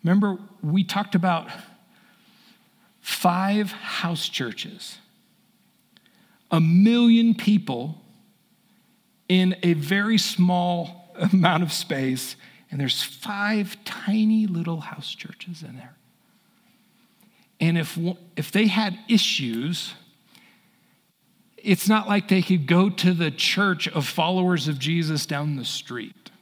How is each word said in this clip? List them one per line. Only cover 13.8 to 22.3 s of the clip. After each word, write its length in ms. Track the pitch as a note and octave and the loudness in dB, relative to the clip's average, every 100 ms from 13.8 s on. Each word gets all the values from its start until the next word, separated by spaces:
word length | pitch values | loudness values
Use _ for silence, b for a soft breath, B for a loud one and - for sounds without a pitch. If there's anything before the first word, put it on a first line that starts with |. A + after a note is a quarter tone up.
tiny 600 | - - - G#3+ G#3+ A3 G#3+ | -14 -8 -2 2 4 2 2
little 340 | E3+ E3+ E3 | -2 -4 -6
house 340 | - - C#3+ | -8 -14 -14
churches 480 | - - - F3+ D#3+ | -14 -16 -16 -16 -14
in 140 | D3+ B2 | -14 -18
there. 180 | B2 _ _ _ b b b b b b b b b b b b b _ | -20 _ _ _ b b b b b b b b b b b b b _
And 180 | D#3+ E3+ | 0 2
if, 200 | D#3 - E3+ F3+ - - | -2 -4 -4 -6 -12 -10
if 140 | D3+ | -2
they 160 | F#3+ A3 | 2 2
had 320 | F#3 G#3+ F3+ - | 2 -2 -6 0
issues, 840 | A#3 - - B2+ A2+ D3 F3 - - _ _ b b b b b b b b b _ _ _ _ _ | 2 2 -2 -4 -4 -4 -4 -8 -14 _ _ b b b b b b b b b _ _ _ _ _
it's 320 | G#3 F3+ G3 | 0 2 4
not 200 | G#3+ G#3 | 2 2
like 200 | G3+ | -2
they 140 | - | 2